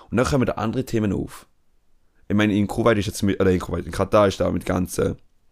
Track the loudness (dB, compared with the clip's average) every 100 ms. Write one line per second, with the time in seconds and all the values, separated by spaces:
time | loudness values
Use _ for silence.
0 | -6 -2 0 2 0 -2 -4 -4 -4 -2
1 | -2 -2 -6 -12 -20 _ _ _ _ _
2 | _ _ _ 0 2 2 0 2 2 2
3 | 0 -2 -2 2 2 2 0 -6 -6 -4
4 | 2 4 4 2 -2 -2 -2 -2 -2 -2
5 | -2 -4 _ _ _